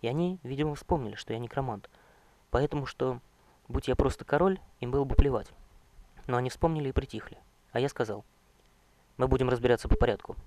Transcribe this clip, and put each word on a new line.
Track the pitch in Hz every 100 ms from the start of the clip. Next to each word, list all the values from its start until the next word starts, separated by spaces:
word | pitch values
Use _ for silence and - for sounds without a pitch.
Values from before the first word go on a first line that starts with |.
И | 117
они, | 139 175 185
видимо, | 123 135 151 147
вспомнили, | - 175 117 104
что | -
я | 113
некромант, | 117 - 135 104 - _ _ _ _ _ _
поэтому | 120 143 147 139
что, | - 131 123 - _ _ _ _
будь | 127 -
я | 131
просто | 135 -
король, | - 143 185 190 - _
им | 123
было | 135
бы | 139 -
плевать. | 143 127 - - - - _ - - - -
Но | 123
они | 127
вспомнили | - 170 160 139
и |
притихли, | 131 135 110 - - _ _ _
а | 117
я | 135
сказал: | - 113 104 - _ _ _ _ _ _ _ _ _
«Мы | 127
будем | 127 127
разбираться | 123 123 120 -
по | -
порядку | 120 104 - -